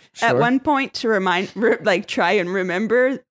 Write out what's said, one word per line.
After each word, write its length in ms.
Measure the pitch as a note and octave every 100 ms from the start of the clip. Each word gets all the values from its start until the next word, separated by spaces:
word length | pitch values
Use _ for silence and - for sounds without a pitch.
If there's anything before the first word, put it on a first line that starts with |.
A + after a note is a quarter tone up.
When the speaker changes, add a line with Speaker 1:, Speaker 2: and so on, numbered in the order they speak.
| _ -
Speaker 1:
at 80 | A#3
Speaker 2:
sure. 100 | B2
Speaker 1:
one 200 | C#3+ B3+
point 340 | C#4+ C#4 C4+
to 140 | - A3+
remind, 460 | G#3+ F#3+ F3 G3
re-, 220 | - A3+ -
like, 240 | - F3+ G#3
try 260 | - F3
and 160 | G3+ F3
remember, 680 | F#3+ F#3 F3 G#3+ A#3 B3+ C4+ -